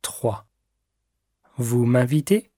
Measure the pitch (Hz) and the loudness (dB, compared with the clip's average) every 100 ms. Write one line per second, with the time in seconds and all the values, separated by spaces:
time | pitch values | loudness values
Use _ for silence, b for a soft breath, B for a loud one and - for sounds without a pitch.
0 | - - 120 107 - _ _ _ _ _ | -12 -6 -6 -6 -14 _ _ _ _ _
1 | _ _ _ _ _ - 117 120 117 123 | _ _ _ _ _ -8 -2 0 2 2
2 | 123 151 143 208 - | 2 0 2 0 0